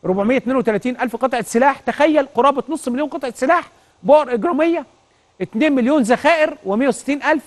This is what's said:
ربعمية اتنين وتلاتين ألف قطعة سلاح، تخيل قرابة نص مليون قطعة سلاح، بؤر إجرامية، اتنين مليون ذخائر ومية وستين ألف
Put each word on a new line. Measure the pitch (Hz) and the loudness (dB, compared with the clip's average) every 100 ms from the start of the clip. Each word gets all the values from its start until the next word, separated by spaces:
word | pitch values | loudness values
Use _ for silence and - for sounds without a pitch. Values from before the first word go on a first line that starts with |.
ربعمية | 165 185 202 262 | -2 -2 2 0
اتنين | 220 262 | 0 -2
وتلاتين | 233 208 247 247 | 0 -2 -2 -4
ألف | 247 226 | -4 -2
قطعة | 262 240 | -4 -4
سلاح، | 202 233 269 277 | -2 2 2 0
تخيل | - 226 302 302 269 | -6 0 2 2 0
قرابة | - 262 277 - | 2 2 2 -4
نص | 311 - | -6 -6
مليون | 240 294 | -4 -6
قطعة | 330 269 220 | -6 -10 -6
سلاح، | 262 339 - _ _ _ | 0 0 -2 _ _ _
بؤر | 180 294 269 | 4 4 4
إجرامية، | 247 262 311 330 330 262 _ _ _ _ _ | -2 -2 0 0 0 -6 _ _ _ _ _
اتنين | 185 220 311 | -8 -2 0
مليون | 277 233 302 | 2 2 2
ذخائر | 220 240 294 330 311 302 190 | 2 2 2 2 0 -4 -4
ومية | 208 277 | -2 0
وستين | - - 285 | -2 -4 -4
ألف | 262 311 | 0 -2